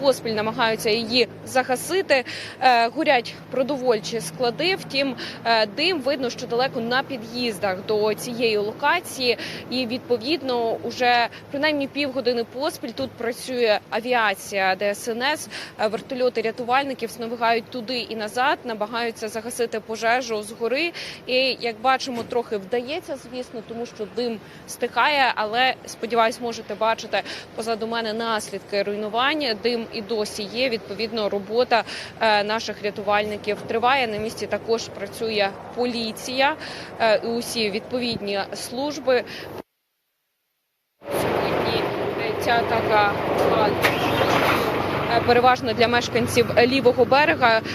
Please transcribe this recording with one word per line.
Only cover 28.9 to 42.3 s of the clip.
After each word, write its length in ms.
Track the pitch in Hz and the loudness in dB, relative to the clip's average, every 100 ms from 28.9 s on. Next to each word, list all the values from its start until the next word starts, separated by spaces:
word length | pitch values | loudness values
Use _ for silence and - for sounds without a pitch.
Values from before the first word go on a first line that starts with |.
| 208 214 220 262 302 277 214 | -2 -2 0 2 2 -2 0
Дим 240 | 233 240 226 | 0 -2 -4
і 100 | 226 | -8
досі 400 | 226 226 208 - | -4 -2 -2 -6
є, 260 | 202 214 262 | -6 -2 0
відповідно, 600 | 226 - 196 - 220 202 | 0 -6 -6 -4 -2 -2
робота, 560 | 202 196 220 247 233 196 - - - | -2 0 0 4 2 0 -8 -12 0
е, 240 | 226 208 | 4 4
наших 380 | 208 220 220 208 | 2 -2 -4 -4
рятувальників 760 | 208 202 202 208 214 208 208 202 - | -6 -2 2 2 2 -4 -4 -4 -2
триває. 400 | 233 240 277 240 | 0 4 4 2
На 100 | 208 | -2
місці 300 | 214 220 208 | -6 -6 -4
також 420 | 208 214 226 - | -4 0 -2 -2
працює 600 | - 202 - 226 214 196 196 - | -10 -10 -6 -2 2 0 -2 -10
поліція, 800 | - 247 240 226 220 - 254 277 311 - - - - | -4 -2 -2 -4 -6 -4 2 2 2 -8 -12 -12 0
е, 200 | 226 214 | 4 4
і 20 | 233 | 2
усі 440 | 233 240 240 214 | -4 -4 -2 -2
відповідні 680 | 196 - 247 240 226 202 202 190 | -2 -4 -2 -2 -4 -4 -4 -4
служби. 720 | - - 247 285 294 254 247 - - - - - _ _ _ _ _ _ _ _ _ _ _ _ _ - - | -8 -8 -4 -4 -2 2 2 0 -8 -12 -14 -16 _ _ _ _ _ _ _ _ _ _ _ _ _ -6 -2
Сьогодні, 600 | - - - - - - - - - - | 0 0 0 0 0 -2 -2 -4 -4 -2
е, 120 | - | -4